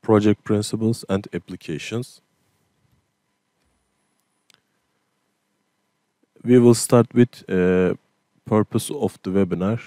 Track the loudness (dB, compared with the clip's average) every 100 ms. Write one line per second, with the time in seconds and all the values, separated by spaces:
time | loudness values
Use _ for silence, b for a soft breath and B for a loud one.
0 | 2 2 4 0 -2 -4 -4 -4 -4 -4
1 | -4 -6 -6 -12 -12 -18 -10 -12 -8 -10
2 | -12 -18 _ _ _ _ _ _ _ _
3 | _ _ _ _ _ _ _ _ _ _
4 | _ _ _ _ _ _ _ _ _ _
5 | _ _ _ _ _ _ _ _ _ _
6 | _ _ _ _ 2 4 6 4 2 2
7 | 2 2 2 0 -6 -2 2 2 0 -2
8 | _ _ _ _ -4 -2 0 -4 -6 -6
9 | -6 -6 -6 -2 -2 -4 -4 -6